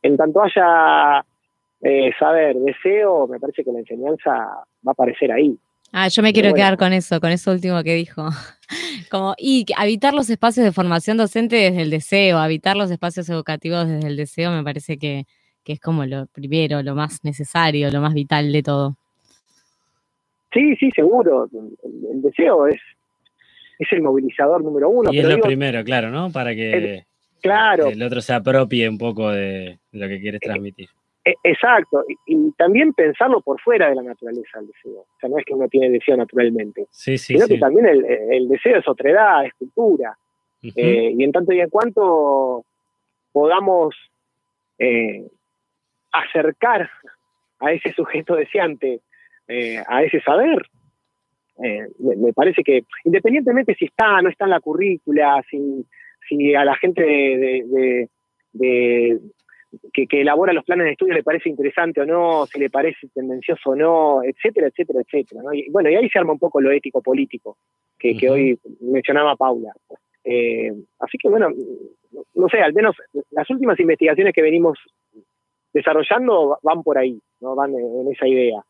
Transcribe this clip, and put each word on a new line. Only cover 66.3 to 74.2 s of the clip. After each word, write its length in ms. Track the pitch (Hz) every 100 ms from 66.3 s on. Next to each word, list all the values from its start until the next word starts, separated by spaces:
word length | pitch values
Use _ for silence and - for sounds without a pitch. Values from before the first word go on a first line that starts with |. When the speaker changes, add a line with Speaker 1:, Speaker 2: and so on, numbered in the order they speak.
Speaker 1:
un 60 | 151
poco 220 | 170 147
lo 100 | 135
ético-político 880 | 139 139 135 127 131 135 120 - - _ _ _ _
que, 180 | 120 113
que 100 | 127
Speaker 3:
Ujú. 80 |
Speaker 1:
hoy 240 | 135 135 123 - -
mencionaba 560 | 120 131 123 143 147 139
Paula. 360 | 131 120 110 - _ - _ _
Eh, 480 | - 123 120 117 113 104 - _
así 160 | 120 -
que, 100 | 208
bueno, 200 | 214 180 135 120 127 - _ _ - -
no 140 | 170 180
sé, 100 | 220
al 120 | 160
menos 220 | 160 220 - - 143 -
las 180 | 147 151
últimas 280 | 262 247 185
investigaciones 540 | 170 160 160 151